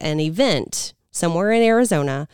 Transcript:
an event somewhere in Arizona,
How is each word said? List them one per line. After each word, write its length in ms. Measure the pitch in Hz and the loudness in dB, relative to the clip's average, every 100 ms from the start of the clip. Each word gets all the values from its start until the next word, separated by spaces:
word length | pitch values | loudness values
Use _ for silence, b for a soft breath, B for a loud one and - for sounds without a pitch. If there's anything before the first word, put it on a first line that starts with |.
an 180 | - 151 | -4 -2
event 760 | 156 165 262 147 - - - _ _ | -2 0 0 0 -2 -8 -10 _ _
somewhere 400 | - 170 165 208 | -4 -2 0 2
in 100 | 226 | 2
Arizona, 640 | 226 226 247 165 143 135 147 | 4 4 2 0 -2 -4 -8